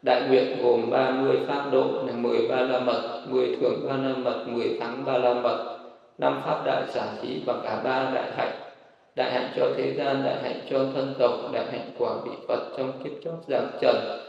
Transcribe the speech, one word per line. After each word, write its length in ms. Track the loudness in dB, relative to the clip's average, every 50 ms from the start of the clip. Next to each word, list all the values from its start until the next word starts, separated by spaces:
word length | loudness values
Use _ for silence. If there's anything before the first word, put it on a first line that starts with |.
| 4
Đại 260 | 4 4 4 6 6
nguyện 280 | 6 6 6 4 0 2 4
gồm 280 | 4 4 4 4 2
ba 200 | 2 4 4 4
mươi 260 | 2 2 2 4 4 2 2
pháp 240 | 0 -2 -2 -2 2 4
độ 340 | 4 4 4 0 -2 -2
là 60 | -4 -2
mười 360 | 0 0 2 2 2 2 2
ba 120 | 2 2
la 200 | 2 2 2 2
mật, 460 | 2 2 0 0 -2 -4 -8 -8 -8 -2
mười 260 | 2 2 2 2 0
thượng 300 | 0 2 0 0 0 -2
ba 100 | -2 -2
la 180 | 0 0 0 -2
mật, 280 | 0 -2 -2 -2 -2 -4 -4
mười 300 | -2 -2 0 0 -2 -2
thắng 240 | -4 -6 -6 -6 -4
ba 140 | 0 2 4
la 160 | 4 4 4
mật, 440 | 4 2 0 0 0 -4 -8 -10 -12 -14 -18 -20 -20 -20 -20 _ 0
năm 220 | 0 0 0 0 -2
pháp 180 | -2 -2 -2 0
đại 160 | 0 0 0 -2 -2
xả 280 | -4 -4 -4 -6 -8 -8 -8
thí 60 | -6 -6 -6 -2
và 140 | -4 -4 -2 -2
cả 160 | -4 -4 -2 -2
ba 260 | 0 0 0 0 0 -2
đại 160 | -2 -2 -4 -2
hạnh. 160 | -2 -2 -2 -4 -8 -12 -16 -18 -20 -20 -20 -20 _ _ _ _
Đại 160 | -2 -2 0 0
hạnh 200 | -2 -2 -2 0
cho 160 | 2 2 2 2
thế 180 | 0 0 -2 0
gian, 280 | 0 0 0 0 2 0
đại 180 | 0 0 -2 -4
hạnh 180 | -6 -6 -6 -6 -2
cho 160 | 0 2 2 2 0
thân 200 | -2 -2 -2 0 2
tộc, 320 | 2 2 2 0 -4 -4 -4
đại 140 | -4 -4 -4 -6
hạnh 180 | -8 -8 -10 -4 -2
quả 160 | -2 -2 -2 -4 -6
vị 60 | -8 -10 -10 -4 -2
Phật 260 | -2 -2 -2 -6 -6 -6
trong 140 | -4 -4 -6 -8 -10
kiếp 80 | -10 -12 -8 -8
chót 100 | -8 -8 -8 -6 -2
giáng 220 | 0 0 0 -2 -4 2
trần. 400 | 4 4 4 4 2 -2 -6 -8 -10